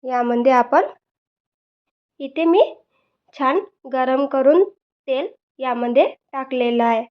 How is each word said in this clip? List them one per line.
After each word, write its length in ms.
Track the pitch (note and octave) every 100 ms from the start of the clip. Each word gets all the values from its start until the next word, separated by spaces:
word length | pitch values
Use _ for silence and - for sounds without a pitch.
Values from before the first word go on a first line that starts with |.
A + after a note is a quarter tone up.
यामध्ये 480 | B3+ B3 A#3+ A#3+ A#3+
आपण, 340 | B3+ A#3+ - - - _ _ _ _ _ _ _ _ _ _ _ _
इथे 260 | C#4 D4 E4
मी 160 | F4+ - - _ _ _ _ _ -
छान 240 | C4+ E4 G#4 _ C4
गरम 320 | B3 B3+ C4 C#4
करून 380 | C#4 C4 E4 G4 _ _ _ -
तेल 200 | C4 E4+ _ _ _
यामध्ये 460 | C4 A#3+ A#3+ A#3+ F4+ - _
टाकलेलं 520 | C4+ C4 C4 A#3+ A#3
आहे. 220 | A#3 A3+ A#3